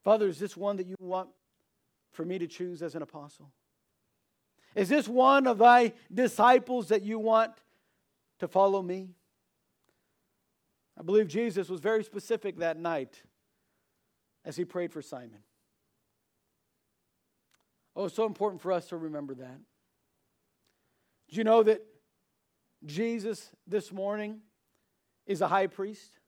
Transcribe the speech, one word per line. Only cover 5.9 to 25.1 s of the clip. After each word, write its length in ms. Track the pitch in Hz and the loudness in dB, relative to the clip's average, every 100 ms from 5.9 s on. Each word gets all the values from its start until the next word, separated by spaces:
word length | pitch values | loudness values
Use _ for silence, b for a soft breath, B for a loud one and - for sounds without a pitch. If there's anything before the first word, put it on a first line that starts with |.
| b b | b b
disciples 760 | 190 254 - 233 254 254 247 170 | -2 0 4 6 6 4 -6 0
that 140 | 214 | -2
you 140 | 202 220 | -2 -4
want 360 | 220 220 226 - _ _ _ _ _ _ _ _ | 2 2 2 -6 _ _ _ _ _ _ _ _
to 80 | 175 | -2
follow 340 | 190 196 196 | 2 4 2
me?" 340 | 180 185 190 180 _ _ _ _ _ _ _ _ _ _ _ _ _ _ _ _ _ - | -4 -8 -10 -20 _ _ _ _ _ _ _ _ _ _ _ _ _ _ _ _ _ -14
I 40 | |
believe 260 | 170 208 196 | 0 0 2
Jesus 420 | 170 233 185 175 | -2 -2 -4 -6
was 100 | 180 | -6
very 240 | 180 220 | -2 -2
specific 540 | 214 202 - 226 202 160 | -4 -12 -6 -6 -6 -6
that 200 | 165 160 | -6 -4
night 460 | 170 160 127 - _ _ _ _ _ _ _ _ _ _ _ _ | -6 -6 -8 -16 _ _ _ _ _ _ _ _ _ _ _ _
as 140 | 151 151 | -14 -10
he 80 | |
prayed 260 | 170 180 175 | -8 -6 -8
for 100 | 165 | -10
Simon. 420 | 135 131 120 104 _ _ _ _ _ _ _ _ _ _ _ _ _ _ _ _ _ _ _ _ _ _ _ _ _ | -14 -16 -18 -20 _ _ _ _ _ _ _ _ _ _ _ _ _ _ _ _ _ _ _ _ _ _ _ _ _
Oh, 100 | - | -8
it's 100 | 196 | -6
so 100 | - | -2
important 360 | 220 - 208 185 | -4 -2 -6 -4
for 100 | 180 | -4
us 160 | 180 170 | -4 -4
to 80 | 170 | -10
remember 380 | 160 151 143 | -10 -10 -12
that. 240 | 131 127 131 _ _ _ _ _ _ _ _ _ _ _ _ _ _ _ _ _ | -14 -16 -20 _ _ _ _ _ _ _ _ _ _ _ _ _ _ _ _ _
Do 80 | |
you 80 | 175 | -2
know 200 | 220 226 | 4 6
that 220 | 220 214 - _ _ _ _ _ _ _ _ _ | 6 2 -4 _ _ _ _ _ _ _ _ _
Jesus 680 | 151 151 233 233 208 208 - _ - | -12 -4 -2 -2 -6 -10 -14 _ -6
this 240 | 202 - | -6 -6
morning 500 | 196 196 208 214 214 _ _ _ _ _ _ _ | -8 -6 -6 -8 -12 _ _ _ _ _ _ _